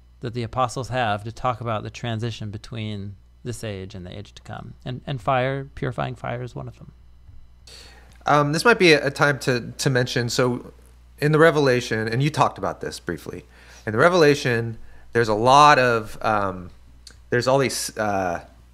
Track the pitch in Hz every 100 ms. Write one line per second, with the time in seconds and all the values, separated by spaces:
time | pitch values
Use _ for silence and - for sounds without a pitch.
0 | _ _ 127 120 113 127 123 143 110 127
1 | 117 104 110 - 127 117 117 107 110 -
2 | 120 110 117 110 107 107 - 117 107 104
3 | 101 101 _ _ 123 110 110 98 95 95
4 | 87 104 104 - - 110 120 - 135 123
5 | - 135 - 131 131 139 135 - 135 120
6 | 131 120 127 123 123 139 127 - - -
7 | - - - - - - - - - -
8 | - - - 147 147 262 240 226 175 147
9 | 135 - 147 127 - 123 113 - 139 127
10 | 123 127 110 - 123 123 - - - -
11 | - - 147 151 160 151 139 123 120 110
12 | 110 117 147 135 107 - 95 80 78 -
13 | - 82 - 90 - - - - - 107
14 | 170 180 147 143 - 117 117 110 - -
15 | - 117 110 107 120 139 147 143 123 117
16 | 110 - 110 107 98 92 87 - - -
17 | - - - 120 117 139 123 - - 113
18 | 107 98 92 85 - - -